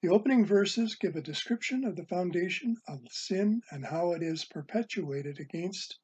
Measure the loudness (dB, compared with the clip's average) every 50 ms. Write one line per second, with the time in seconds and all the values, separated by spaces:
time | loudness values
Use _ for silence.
0 | 4 6 6 6 6 6 6 6 6 6 6 4 4 4 2 0 0 -2 -2 -2
1 | -4 -2 -2 -4 -6 -6 -6 -6 -2 -2 -2 -2 -2 -4 -2 -2 -2 -2 -4 -6
2 | -6 -4 -2 -2 0 0 0 0 0 0 -2 -4 -2 -2 -2 -2 _ -12 -12 -12
3 | -12 -12 -12 -12 -6 -2 0 2 2 2 2 0 -2 -6 -10 -10 -6 -4 -2 0
4 | 2 0 0 0 -2 -2 -2 -4 -6 -10 -10 -12 -12 -4 -2 -2 -2 -2 -4 -6
5 | -4 -4 -4 -6 -6 -6 -8 -10 -12 -10 -8 -6 -6 -6 -6 -8 -10 -12 -14 -18